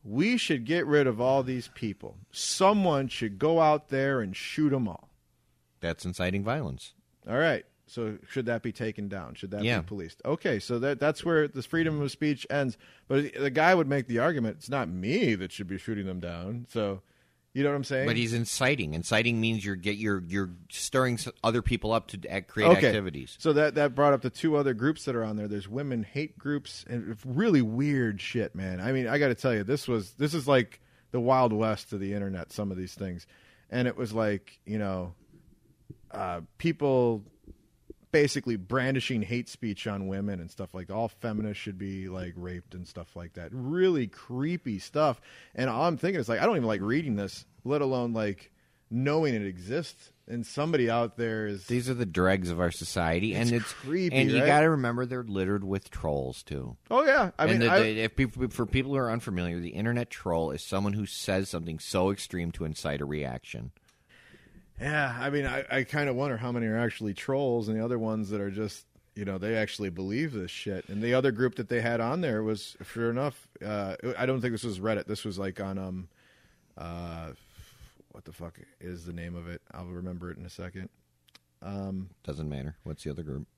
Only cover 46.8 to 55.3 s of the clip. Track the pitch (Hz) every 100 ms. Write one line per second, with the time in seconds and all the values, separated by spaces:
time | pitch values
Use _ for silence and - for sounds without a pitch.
46.8 | 101 139 156 104 98 - - - 120 147
47.8 | 139 127 120 113 107 95 - _ _ _
48.8 | _ 117 135 156 151 113 101 90 90 143
49.8 | 151 - - _ - 120 110 - 156 156
50.8 | 117 117 117 - 117 110 107 101 - 120
51.8 | 123 123 107 85 92 95 90 85 87 82
52.8 | 82 - 82 85 110 98 117 120 107 -
53.8 | 131 170 180 131 135 131 143 147 160 151
54.8 | 120 120 127 127 117